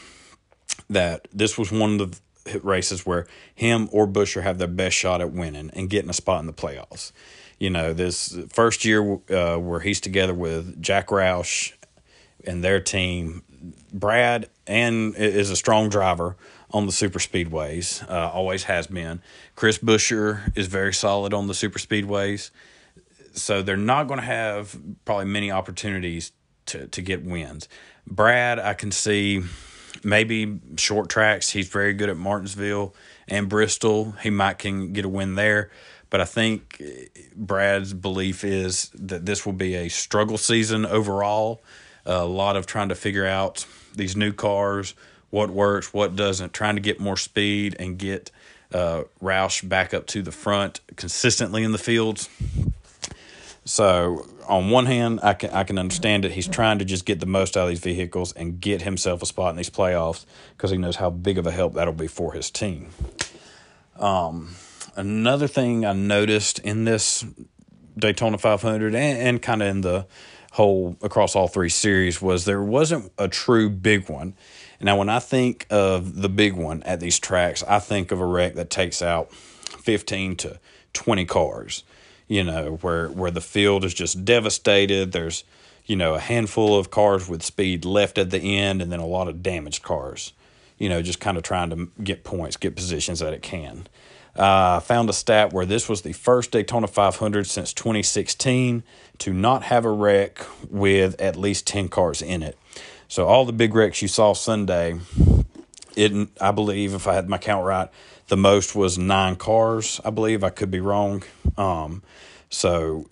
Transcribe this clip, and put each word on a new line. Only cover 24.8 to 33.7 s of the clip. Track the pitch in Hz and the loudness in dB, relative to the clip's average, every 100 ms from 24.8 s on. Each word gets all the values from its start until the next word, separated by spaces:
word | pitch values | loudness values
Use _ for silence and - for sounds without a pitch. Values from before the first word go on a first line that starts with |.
| - 101 - | -16 -10 -4
probably | 101 98 | -2 -2
many | 101 101 | -4 -2
opportunities | 95 95 87 107 95 90 82 - _ _ _ - | -4 -4 -8 -6 -4 -6 -8 -10 _ _ _ -14
to, | - 65 | -12 -12
to | - | -8
get | 90 92 | -6 -6
wins. | 90 87 67 73 - - - _ - | -6 -8 -8 -12 -18 -20 -20 _ -6
Brad, | 95 110 123 123 117 | 4 6 6 2 0
I | 101 | -2
can | 98 104 | -4 -4
see | - 107 104 101 98 87 - - - - - | -2 0 2 2 0 -4 -10 -18 -20 -20 -8
maybe | 104 107 113 110 107 101 - 123 | 0 2 2 -2 -4 -8 -10 -4
short | - 107 90 | -2 -2 0
tracks. | 110 107 98 - | 2 2 2 -2
He's | 101 90 | -4 -4
very | 101 101 | -2 0
good | 98 104 | 0 -2
at | 82 | -2
Martinsville | 92 101 95 98 101 101 98 - - - - | -4 -4 -6 -6 -4 -4 -6 -10 -20 -20 -6
and | 101 98 | -4 0
Bristol. | 107 107 | 2 2